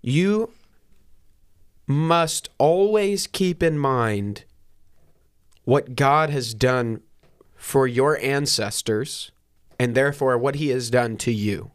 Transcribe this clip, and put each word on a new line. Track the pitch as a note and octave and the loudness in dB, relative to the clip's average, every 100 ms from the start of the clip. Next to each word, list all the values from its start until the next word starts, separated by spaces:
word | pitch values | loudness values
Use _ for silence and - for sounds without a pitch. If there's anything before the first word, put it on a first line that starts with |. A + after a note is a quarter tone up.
you | A#2+ C#3 F#3 G#3+ A3+ - _ _ _ - _ - _ _ _ _ - _ - | 0 0 2 0 -2 -8 _ _ _ -20 _ -20 _ _ _ _ -20 _ -4
must | C#3 D#3+ E3+ E3 - - _ | -2 2 2 2 -4 -10 _
always | D3 F3 G3+ G#3+ G3+ G3+ - | 2 4 4 2 0 -2 -4
keep | - F#3 E3+ | -2 -2 0
in | E3+ D3+ | 0 0
mind | C#3 B2+ A#2 G#2 G2+ G2+ - _ - - - - _ _ _ _ _ _ | 0 0 0 -2 -4 -8 -14 _ -20 -20 -20 -20 _ _ _ _ _ _
what | - C#3 C#3 | 0 0 0
God | B2 C#3 D3 D#3 | 0 2 4 2
has | C#3+ A#2 | -2 -6
done | A2 B2+ B2+ A#2+ A2+ _ _ _ _ _ _ | -2 0 2 -2 -6 _ _ _ _ _ _
for | - C#3 C3 | -2 2 2
your | A#2+ C#3 D3+ | 2 2 2
ancestors | B2+ C#3 C#3+ - G#2 - - G#2+ C3+ - - _ _ _ _ _ | 0 -2 0 -2 -2 -6 -2 -2 -2 -10 -14 _ _ _ _ _
and | B2 | -2
therefore | A#2+ C#3 C#3+ C3 B2 | 2 0 2 0 2
what | C3 | 0
he | C#3 D3+ | -2 -2
has | B2+ A#2 | -2 0
done | B2 A#2+ A2 | 0 0 -2
to | - | -4
you. | A2 G#2 G2+ G#2+ | -2 -2 -4 -8